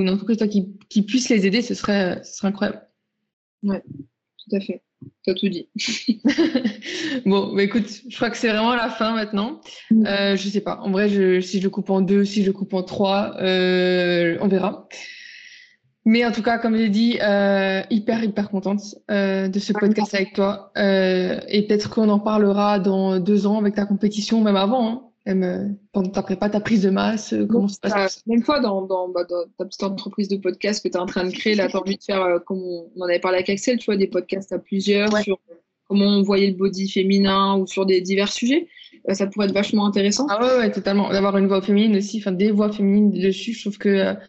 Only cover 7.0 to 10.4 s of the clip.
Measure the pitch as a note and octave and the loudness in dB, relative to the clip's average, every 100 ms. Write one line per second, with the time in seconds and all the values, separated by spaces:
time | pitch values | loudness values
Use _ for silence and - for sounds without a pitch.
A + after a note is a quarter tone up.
7 | D#4+ C4+ G3+ G3 - G3 G3+ A#3+ G#3 - | -6 -4 0 0 0 0 0 0 -4 -8
8 | B3+ - A#3 A3 A#3 G#3+ A3+ B3 A#3 A#3+ | -16 -6 -6 -2 -2 0 0 0 -2 -2
9 | A3 A3+ G#3 G#3 A3 D#4+ - - - A3 | -2 -2 -2 -2 -4 -6 -16 -12 2 2
10 | G#3 G3+ G3 G3 | 4 2 0 0